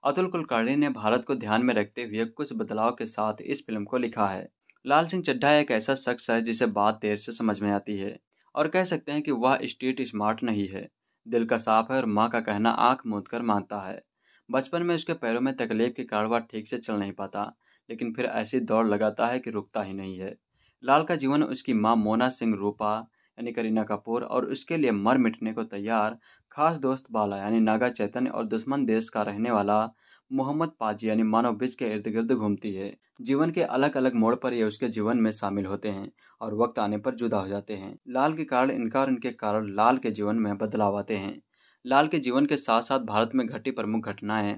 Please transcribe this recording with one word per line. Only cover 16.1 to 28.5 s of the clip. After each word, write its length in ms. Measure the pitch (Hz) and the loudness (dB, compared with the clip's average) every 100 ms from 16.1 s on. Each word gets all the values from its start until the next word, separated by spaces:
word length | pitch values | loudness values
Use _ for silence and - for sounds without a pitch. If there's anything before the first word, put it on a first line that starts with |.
| 107 110 | -2 0
वह 120 | 117 | -2
ठीक 260 | 117 110 107 | -2 -10 -8
से 100 | 123 | -10
चल 160 | 113 | -4
नहीं 200 | 107 98 | -4 -4
पाता, 380 | 92 98 104 104 - _ _ _ | -6 -8 -6 -8 -10 _ _ _
लेकिन 240 | 113 120 | -8 -6
फिर 120 | 113 120 | -4 -2
ऐसी 340 | 113 110 131 | -2 -2 -2
दौड़ 260 | 117 110 113 | 0 2 2
लगाता 400 | 104 107 107 117 | 2 0 2 0
है 120 | 127 | 0
कि 120 | 123 | -4
रुकता 300 | 113 95 - | -8 -6 -6
ही 120 | 98 | -6
नहीं 260 | 98 95 92 | -8 -10 -8
है। 160 | 95 107 _ _ _ _ | -10 -12 _ _ _ _
लाल 200 | 123 143 | 4 4
का 120 | 156 165 | 4 0
जीवन 280 | 135 143 | 0 0
उसकी 300 | - 131 - 113 | 0 -4 -2 2
माँ 200 | 107 117 | 4 4
मोना 320 | 107 110 127 | 4 2 2
सिंह 240 | 127 113 104 | 0 -2 0
रूपा 400 | 101 104 104 107 113 _ _ - | -2 -2 -2 -2 -6 _ _ -12
यानी 140 | 117 | -8
करीना 320 | 117 113 110 | -4 0 0
कपूर 400 | 107 104 - 117 | 0 -4 -2 -4
और 220 | - 117 - | -2 -2 -2
उसके 320 | - - 165 | -6 -4 0
लिए 140 | 135 | 2
मर 260 | 104 104 131 | 2 4 4
मिटने 340 | 117 110 110 | 4 0 -6
को 100 | 113 | -4
तैयार 540 | 113 101 104 113 107 117 _ _ _ | -6 -6 -2 0 0 -2 _ _ _
खास 260 | - 156 165 | 0 0 2
दोस्त 280 | 135 131 _ | -2 -2 _
बाला 260 | 113 104 98 | 0 0 0
यानी 220 | 98 113 | 0 2
नागा 300 | 110 110 123 | 4 4 2
चैतन्य 400 | 117 104 127 127 | 0 -4 -2 -2
और 160 | - | -2
दुश्मन 380 | 113 | -2